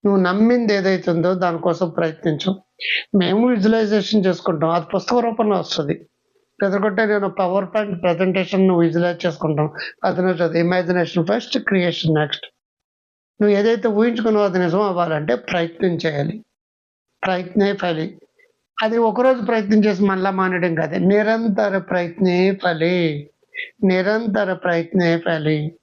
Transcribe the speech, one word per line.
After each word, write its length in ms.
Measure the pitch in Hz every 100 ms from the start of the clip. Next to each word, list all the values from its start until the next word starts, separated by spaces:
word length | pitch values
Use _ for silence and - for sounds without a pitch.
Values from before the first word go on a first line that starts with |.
| 208
నువ్వు 160 | 196
నమ్మింది 520 | 180 190 226 247 226
ఏదైతే 380 | 202 190 185 180
ఉందో 220 | 170 170
దానికోసం 560 | 185 175 165 175 175 175
ప్రయత్నించు. 640 | 175 165 156 170 156 190 196 _ _ - - - 202
మేము 320 | 175 202 247
విజువలైజేషన్ 800 | 233 202 226 214 214 196 214 185
చేసుకుంటాం, 440 | 180 - 165 160
అది 160 | 170 160 190
పుస్తక 200 | - 240
రూపంలో 440 | 233 226 214 190
వస్తుంది. 460 | - - 143 - - _ _ _ _ _
లేదంటే 420 | 196 196 208 196 220
నేను 240 | 208 196
పవర్ 360 | - 185 190 185
పాయింట్ 360 | 214 208 170
ప్రెజెంటేషన్ 680 | 180 165 185 185 175 196 190
విజువలైజ్ 540 | 175 170 165 175 170 180
చేసుకుంటాం, 440 | 151 160 151 151 - - -
అది 180 | 190 175
నచ్చదు. 360 | 185 170 170 165
ఇమాజినేషన్ 680 | 170 180 175 180 165 175 165
ఫస్ట్, 340 | 220 - 247
క్రియేషన్ 560 | - 190 175 165 160 156
నెక్స్ట్. 300 | 147 - - _ _ _ _ _ _ _ _ _
నువ్వు 160 | 208 202
ఏదైతే 300 | 214 233 226
ఊహించుకున్నావో 580 | 208 233 233 220 214 202
అది 140 | 180
నిజం 220 | 180 180
అవ్వాలంటే 540 | 208 175 170 156 151 123
ప్రయత్నం 540 | - 180 170 165 190
చేయాలి. 560 | 165 170 143 147 220 - _ _ _ _ _ _ _ 185
ప్రయత్నే 480 | 180 175 208 202
ఫలి. 440 | 196 180 160 160 - _ _ _ _ _ -
అది 140 | 220 233
ఒకరోజు 440 | 226 214 262 254
ప్రయత్నం 440 | 214 226 202 214 214
చేసి 180 | 185
మళ్ళా 280 | 202 190 196
మానేయడం 440 | 190 185 180 175 165
కాదు, 200 | 156 185
నిరంతర 840 | 180 202 214 226 226 196 208 190
ప్రయత్నే 800 | 190 180 175 175 185 175 190 190
ఫలి, 680 | 180 160 165 180 165 147 147 _ _ - - _
నిరంతర 720 | 190 185 185 220 233 202 190
ప్రయత్నే 640 | 185 180 170 165 190 170 170
ఫలి. 580 | 170 165 156 151 151 -